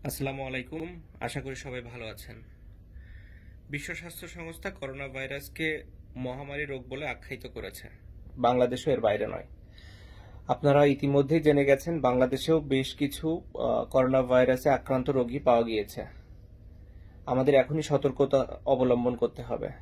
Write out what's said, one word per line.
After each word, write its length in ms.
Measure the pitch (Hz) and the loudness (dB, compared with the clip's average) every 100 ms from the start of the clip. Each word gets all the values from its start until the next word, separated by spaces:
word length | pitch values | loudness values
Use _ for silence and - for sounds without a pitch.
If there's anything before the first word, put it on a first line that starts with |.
| - | -8
আসসালামু 340 | - 135 135 135 | -6 -6 -6 -8
আলাইকুম, 420 | 131 123 156 170 175 - - | -8 -8 -10 -10 -14 -20 -10
আশা 200 | 120 143 | -8 -8
করি 160 | 135 131 | -10 -12
সবাই 240 | 139 127 117 | -10 -12 -12
ভালো 140 | 120 110 | -14 -14
আছেন। 220 | 104 - 110 - - - - - - - - - - - - - | -14 -18 -18 -20 -20 -20 -20 -20 -20 -20 -20 -20 -20 -20 -20 -12
বিশ্ব 240 | 143 160 | -10 -10
স্বাস্থ্য 320 | 160 170 - 170 | -12 -14 -16 -16
সংস্থা 420 | 175 165 160 196 | -14 -14 -10 -12
করোনা 360 | 190 135 135 139 | -10 -12 -10 -12
ভাইরাসকে 600 | 131 135 139 139 - 160 151 - - - 131 | -10 -10 -10 -12 -6 -4 -4 -10 -20 -16 -10
মহামারী 480 | 127 127 139 143 143 | -8 -8 -10 -8 -8
রোগ 160 | 135 123 | -8 -10
বলে 180 | 135 147 | -8 -8
আখ্যায়িত 380 | 120 - 135 - | -10 -12 -14 -12
করেছে, 400 | - 95 - - - - - - 135 | -12 -12 -14 -20 -20 -20 -20 -16 0
বাংলাদেশও 520 | 120 123 123 123 - | 2 4 2 0 0
এর 100 | 127 | 2
বাইরে 260 | 113 104 107 | 2 2 -2
নয়। 200 | - - - - - - - - - - - - | -6 -12 -20 -20 -20 -20 -20 -20 -20 -20 -16 -4
আপনারা 360 | - 147 143 | 0 4 6
ইতিমধ্যেই 560 | 143 143 143 139 135 165 | 6 4 2 2 4 4
জেনে 240 | 151 143 | 4 4
গেছেন, 360 | 139 139 170 165 | 6 4 2 0
বাংলাদেশেও 600 | 127 127 127 131 - 160 | 2 4 2 2 2 2
বেশ 340 | 147 135 131 - | 2 0 0 -4
কিছু, 280 | 143 - 160 170 | -4 -2 -4 -4
আহ, 480 | - - 120 117 120 | -6 -4 0 0 2
করোনা 300 | 135 131 131 | 2 4 4
ভাইরাসে 480 | 127 127 127 127 151 | 4 4 6 4 2
আক্রান্ত 400 | 131 - 131 127 | 0 0 -2 2
রোগী 280 | 131 120 135 | 0 0 0
পাওয়া 240 | - 117 | 4 4
গিয়েছে। 400 | 117 107 101 - - - - - - - - - - - - - - | 2 -2 -4 -10 -12 -16 -20 -20 -20 -20 -20 -20 -20 -20 -20 -14 -2
আমাদের 280 | 131 135 | 2 6
এখনই 280 | 135 131 156 | 6 4 -2
সতর্কতা 560 | 147 139 139 131 139 135 127 - - | 0 2 2 2 2 2 0 -4 0
অবলম্বন 480 | 131 127 123 123 120 | 2 4 2 2 0
করতে 260 | 117 - | -2 -4
হবে। 260 | 120 120 - - | -8 -6 -6 -10